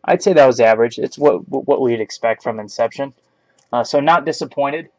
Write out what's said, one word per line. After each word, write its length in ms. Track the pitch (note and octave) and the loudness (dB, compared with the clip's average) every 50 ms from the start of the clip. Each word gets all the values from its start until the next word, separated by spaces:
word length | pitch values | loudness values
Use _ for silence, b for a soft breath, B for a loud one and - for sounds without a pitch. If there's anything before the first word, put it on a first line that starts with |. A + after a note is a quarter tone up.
| - | 0
I'd 180 | - D#3 F3 - | -2 -2 0 0
say 80 | G#3 | 2
that 160 | F3+ D#3 C#3 | 6 6 6
was 140 | C3 B2 A#2+ | 6 6 4
average. 380 | A#2 A2 A2 A2 A#2 A#2 - - | 4 4 4 2 0 -2 -2 -6
It's 180 | B2 B2+ - | -8 -8 -4
what, 280 | - C#3+ D3 G#2 E2+ - - | 0 2 2 2 0 -6 -8
what 320 | C#3 C3+ - - C#3+ - | -8 -6 -2 -2 0 0
we'd 180 | C3 A#2+ A#2 A2+ | 0 -2 -2 -2
expect 420 | G#2+ - - - - A#2 A2 _ | -4 -8 -8 -4 -4 -4 -4 _
from 200 | _ B2+ A2+ A2 | _ -8 -8 -8
Inception. 520 | G#2+ G#2 - - A#2 A2+ - - C#3 C#3 _ _ _ _ _ _ _ _ _ _ _ _ - | -12 -12 -6 -4 -4 -4 -4 -8 -12 -12 _ _ _ _ _ _ _ _ _ _ _ _ -4
Uh, 100 | B2 A2+ | -4 -4
so 160 | - - D3 | 0 -2 0
not 240 | C#3 D#3+ D#3+ F3 C#3+ | 2 2 2 2 0
disappointed. 640 | D#3+ D3+ - E3 B2 - - C#3 C#3 C#3+ E3 D#3+ _ _ | -4 -6 -8 -10 -10 -6 -4 -4 -4 -4 -8 -12 _ _